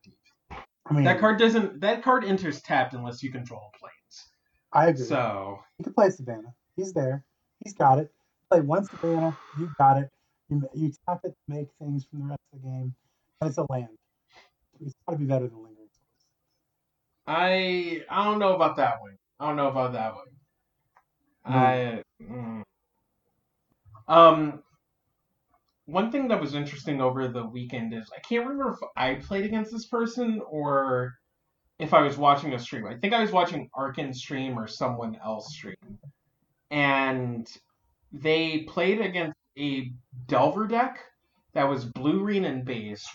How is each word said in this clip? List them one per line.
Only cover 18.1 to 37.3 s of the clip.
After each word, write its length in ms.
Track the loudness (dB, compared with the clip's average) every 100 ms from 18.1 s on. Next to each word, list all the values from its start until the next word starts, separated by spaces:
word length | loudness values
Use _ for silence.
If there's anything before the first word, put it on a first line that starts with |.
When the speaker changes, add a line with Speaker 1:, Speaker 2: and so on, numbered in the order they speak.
Speaker 1:
I 140 | 0
don't 160 | 2 4
know 160 | 4 4
about 220 | 2 4
that 220 | 0 0
one. 160 | -8 -20 _ _
I 80 | -4
don't 80 |
know 140 | 0 0
about 240 | 0 -2
that 240 | -2 -4 -8
one. 80 | -16 _ _ _ _ _ _ _ _ _ _ _
Speaker 2:
Hmm. 80 | -2
Speaker 1:
I, 500 | 4 4 2 -2 -6 -12 _
mm. 420 | -14 -10 -10 -10 -14 _ _ _ _ _ _ _ _ _ _ _ _ -16 4
Um, 540 | 10 10 10 0 -6 _ _ _ _ _ _ _ _ _ _ _ _ -4
one 240 | -2 0
thing 180 | 0 0
that 120 | 0
was 160 | -2 -4
interesting 440 | -6 -8 -6 0
over 280 | 0 0 -4
the 180 | -4 -8
weekend 480 | -10 -8 -8 -6
is, 160 | -8 -12
I 60 | -18
can't 260 | -4 -4
remember 280 | -2 -4 -4
if 60 | -6 -10 -4
I 180 | -2 -4
played 200 | -4 -4
against 260 | -2 -4 -4
this 160 | -10 -6
person 560 | -2 -2 -2 -2 -4 -6
or 640 | -4 0 0 2 0 -2 -10 _ _ _ _ _ -10
if 160 | 4
I 80 | 6
was 160 | 6 4
watching 360 | 4 4 0
a 40 | -6
stream. 280 | -6 -10 -10
I 100 | -4
think 180 | 0
I 60 | 2
was 100 | 4
watching 400 | 2 2 -2 -8
Arkin 400 | -6 -6 -4 -6
stream 460 | -8 -8 -6 -4 -6
or 80 | -8
someone 500 | -4 -4 -2 -6 -8
else 300 | -8 -8 -10
stream. 220 | -14 -14 -16 -18 -20 -20 _ _ _ _ _ _
And 760 | 0 2 2 0 -2 -4